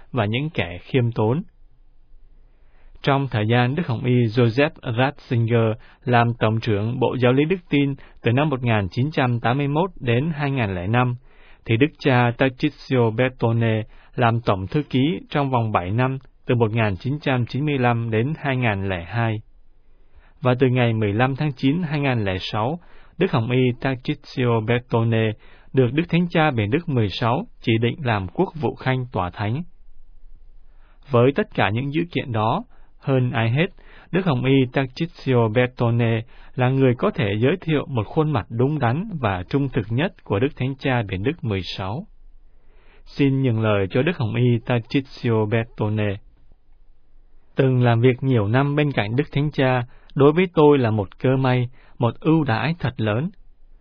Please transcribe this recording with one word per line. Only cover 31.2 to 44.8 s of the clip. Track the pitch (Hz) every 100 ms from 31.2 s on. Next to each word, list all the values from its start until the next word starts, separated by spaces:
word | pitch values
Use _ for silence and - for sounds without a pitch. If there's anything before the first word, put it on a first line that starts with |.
| 123
tất | 143 214
cả | - 101
những | 110 139
dữ | 151 170
kiện | 143 135
đó, | 110 110 160 - - - -
hơn | - 131 123
ai | 120 113
hết, | 131 190 - - - -
Đức | 170 190
Hồng | 127
Y | 127 135 127
Tarcisio | 143 131 - 165 - - 123 113
Bertone | 110 123 - 117 117 117 113 113 - -
là | - 127
người | 135 131 123
có | 202
thể | 208 107 107
giới | 127 185
thiệu | - 147 -
một | 127 101
khuôn | - 151
mặt | 131 -
đúng | 113 135 156
đắn | 120 139 226 170
và | 113 92 90
trung | 139 139
thực | 127 104
nhất | 117 185 -
của | - 101
Đức | 135 -
Thánh | 127 135
Cha | 143 123
Benedict | 101 95 110 170
mười | 120 98
sáu. | 87 - 95 123 220 - - - - - - - - -
Xin | - - 139 135
nhường | 131 110
lời | 110 104 95
cho | 123
Đức | 147 180
Hồng | 113
Y | 110 123 120 -
Tarcisio | 123